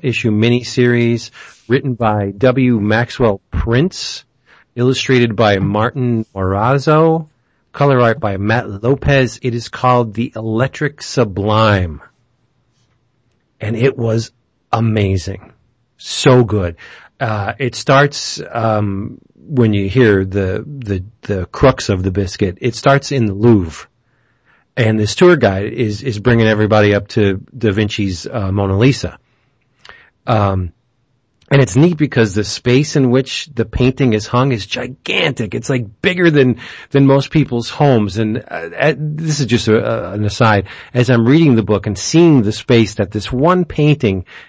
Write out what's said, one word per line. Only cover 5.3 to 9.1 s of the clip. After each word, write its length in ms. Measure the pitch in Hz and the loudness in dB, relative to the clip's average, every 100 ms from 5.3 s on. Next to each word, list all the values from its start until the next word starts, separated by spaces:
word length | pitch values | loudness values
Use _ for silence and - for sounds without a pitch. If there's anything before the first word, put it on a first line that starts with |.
| 110 | 2
by 220 | 110 98 | 2 2
Martin 640 | 98 104 117 143 123 117 110 98 | 0 0 -2 -2 -2 -2 -4 -6
Morazzo, 960 | 92 98 113 139 135 156 160 160 156 _ _ _ _ | -2 0 0 0 2 2 2 0 -4 _ _ _ _
color 260 | - 143 131 | -2 2 4
art 200 | 117 82 | 2 0
by 180 | 104 98 | -4 -4
Matt 320 | 101 117 - | -2 -2 -2
Lopez. 720 | 98 113 139 139 | -6 -2 -2 2